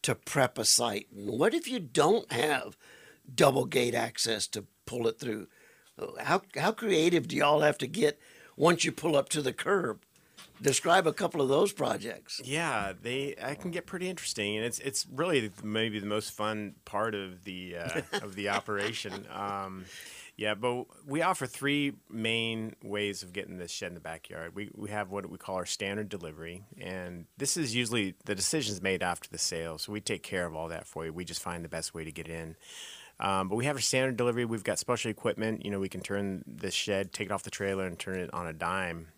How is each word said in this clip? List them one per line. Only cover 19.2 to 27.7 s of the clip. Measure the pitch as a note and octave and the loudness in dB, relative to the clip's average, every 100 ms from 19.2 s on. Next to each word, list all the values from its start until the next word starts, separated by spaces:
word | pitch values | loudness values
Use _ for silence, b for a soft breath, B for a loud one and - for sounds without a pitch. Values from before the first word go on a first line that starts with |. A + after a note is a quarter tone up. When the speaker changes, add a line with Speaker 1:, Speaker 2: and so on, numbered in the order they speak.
| - | -10
Speaker 2:
Um, | F#2 G2+ G2 F#2+ F#2+ F2+ B B B B - | -6 -4 -4 -6 -8 -12 B B B B -4
yeah, | G#2 G#2 | -2 0
but | B2 B2 - - D3 | 0 -2 -6 -14 -4
we | D3 | 0
offer | E3+ F3+ C3 | 2 2 -2
three | - C#3 C#3+ C#3 C#3 _ | -2 0 2 0 -4 _
main | A2+ A2 A2+ A2+ A2 A2 - | -2 0 2 0 -2 -6 -8
ways | A2 G#2 G2+ G2 | -6 -2 -2 -2
of | F#2 | -8
getting | F#2 F#2+ F#2 | -8 -8 -10
this | F2 | -8
shed | - F2+ | -8 -8
in | |
the | F2 | -8
backyard. | E2 D#2+ - D#2+ E2+ F#2 | -10 -12 -12 -10 -10 -8
We, | G#2 | -10
we | G#2 G#2 | -10 -6
have | G#2 F#2+ | -4 -4
what | G2 F2+ | -6 -8
we | F2 | -12
call | - F#2 | -6 -4
our | F2 | -4
standard | - G2 G2+ G#2 | -4 -2 -4 -6
delivery, | G2+ E2 D#2 E2 F2+ G#2 - | -8 -10 -10 -12 -12 -16 -14
and | F#2+ F#2 F2+ F2 E2 - | -8 -8 -8 -12 -14 -6
this | C#3 - | -2 -2
is | C#3 | 0